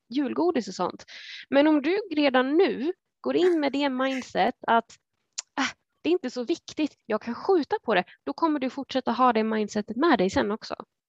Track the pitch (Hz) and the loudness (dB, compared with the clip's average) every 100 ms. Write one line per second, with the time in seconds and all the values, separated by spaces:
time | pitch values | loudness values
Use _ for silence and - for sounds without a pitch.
0 | _ 254 254 220 349 277 196 185 180 - | _ -4 -2 0 0 0 -4 -4 -4 -6
1 | - - - - - 269 311 302 277 403 | -18 -20 -18 -18 0 4 4 4 0 -2
2 | 415 302 285 254 262 311 339 190 302 - | -2 0 2 2 2 2 2 0 -4 -6
3 | _ _ 247 277 359 330 277 277 285 254 | _ _ -2 2 2 2 0 0 -2 0
4 | 269 262 - 180 214 - - 233 - - | -2 -2 -4 0 0 -2 0 0 0 -12
5 | _ _ _ - - - 254 - _ _ | _ _ _ -16 -10 -4 -4 -6 _ _
6 | 302 359 247 247 240 330 - - 302 - | -2 0 -2 -6 -4 -4 -6 -4 -4 -6
7 | - 214 233 240 - 370 - 427 - 180 | -6 -4 -4 -4 2 2 2 -4 0 0
8 | - - - - 320 294 247 - 254 262 | 0 -8 -10 -2 0 0 -4 -6 -6 -4
9 | - 226 254 220 220 220 208 208 - 226 | -2 2 4 4 0 -2 -2 -4 -6 0
10 | 339 - 190 - 214 185 - - - _ | 2 4 2 2 0 -4 -8 -12 -14 _